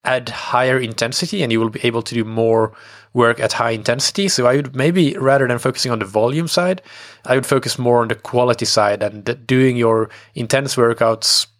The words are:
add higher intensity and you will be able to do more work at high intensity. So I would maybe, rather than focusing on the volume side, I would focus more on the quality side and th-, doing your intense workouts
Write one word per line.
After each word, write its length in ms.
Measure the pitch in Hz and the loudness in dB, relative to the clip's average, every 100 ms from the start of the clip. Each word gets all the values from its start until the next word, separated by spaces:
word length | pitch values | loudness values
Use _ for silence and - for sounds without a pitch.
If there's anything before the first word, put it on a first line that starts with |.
add 240 | - 127 120 | -2 -4 -4
higher 480 | 110 - 123 131 131 | -12 -2 0 2 0
intensity 680 | 123 - 117 - 175 202 | -2 -4 -4 -2 -4 -4
and 80 | 131 | 0
you 80 | 113 | 0
will 100 | 113 | 0
be 160 | 110 120 | -2 -2
able 160 | 117 | -2
to 140 | 113 117 | -4 -4
do 80 | |
more 480 | 110 113 113 113 110 - - - _ | -4 0 2 2 0 -4 -20 -20 _
work 240 | 123 117 117 | 2 2 2
at 140 | 113 | -2
high 180 | - 117 | 0 -2
intensity. 560 | 113 104 120 - - 196 | -2 -2 -2 -2 -2 -2
So 200 | - 123 | 2 2
I 100 | 135 | 2
would 180 | 139 | -2
maybe, 420 | 131 143 180 151 - | -2 0 2 2 2
rather 300 | 131 139 131 | 2 2 2
than 140 | 120 | 0
focusing 320 | 131 - 135 | -2 -2 -4
on 80 | 113 | -2
the 40 | |
volume 440 | 98 107 117 147 165 | -2 0 0 0 -2
side, 340 | - 180 185 - - - - | -2 -2 -4 -8 -20 -20 -20
I 120 | - 127 | -2 0
would 100 | 131 | 2
focus 320 | 139 120 - | -2 0 -2
more 220 | 123 120 | 2 2
on 80 | 113 | 2
the 80 | 113 | -4
quality 480 | - 123 123 117 | -4 0 0 0
side 400 | 110 - 104 104 | 0 0 2 0
and 200 | 104 107 | -4 -6
th-, 220 | 101 120 117 | -8 -8 0
doing 300 | 131 131 123 | 2 2 2
your 340 | 117 113 107 - - | 2 2 -2 -8 -18
intense 400 | - 113 135 139 | -10 0 0 0
workouts 720 | - 117 117 113 110 - - - _ | 2 2 4 2 2 0 0 -2 _